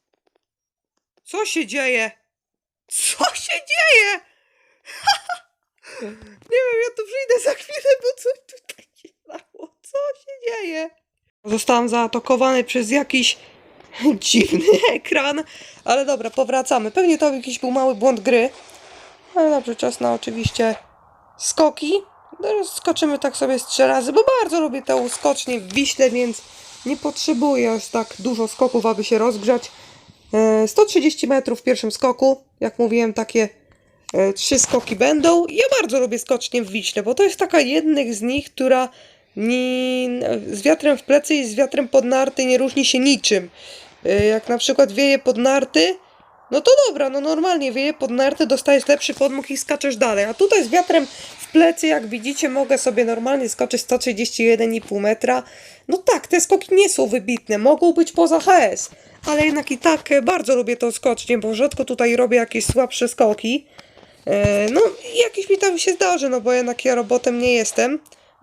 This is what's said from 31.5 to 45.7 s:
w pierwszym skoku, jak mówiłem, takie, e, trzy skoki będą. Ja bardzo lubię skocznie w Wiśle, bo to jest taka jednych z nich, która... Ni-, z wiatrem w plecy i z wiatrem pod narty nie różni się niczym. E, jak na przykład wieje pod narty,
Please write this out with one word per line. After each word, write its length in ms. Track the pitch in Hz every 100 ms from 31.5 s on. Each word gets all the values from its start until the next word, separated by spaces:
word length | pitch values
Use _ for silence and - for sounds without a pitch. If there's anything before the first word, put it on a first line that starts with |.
| 226
w 40 |
pierwszym 280 | - 233 220
skoku, 520 | - 262 247 269 269 _ _
jak 200 | 226 -
mówiłem, 340 | 233 233 226
takie, 360 | 214 220 233 214 - _ _ _ _ -
e, 200 | 175 196
trzy 260 | 196 - 269
skoki 360 | - 247 - 196
będą. 500 | 254 302 330 339 349
Ja 140 | 311 523 539
bardzo 180 | 226 254
lubię 200 | 254 233
skocznie 440 | - 247 - 247
w 80 | 202
Wiśle, 320 | 208 - -
bo 120 | 208 254
to 80 |
jest 160 | 392 -
taka 200 | 349 330
jednych 540 | 254 302 311 285 240
z 80 | 208
nich, 320 | 233 277 -
która... 360 | - 262 254 254 - - _ _ 202
Ni-, 840 | 220 254 254 254 254 254 254 247 247 226 208
z 100 | 208
wiatrem 360 | 277 320 294 277
w 60 |
plecy 320 | - 285 - 302
i 100 | 240
z 100 | 214
wiatrem 320 | 262 - 247
pod 180 | 269 240
narty 400 | 262 269 269 254
nie 120 | 254
różni 280 | 269 277 254
się 140 | 254
niczym. 500 | 269 262 - 196 180 - - - - _ 165
E, 200 | 196 208
jak 240 | 220 214
na 80 | 240
przykład 340 | - 269 269
wieje 280 | 196 277 269
pod 180 | 247 220
narty, 580 | 254 277 254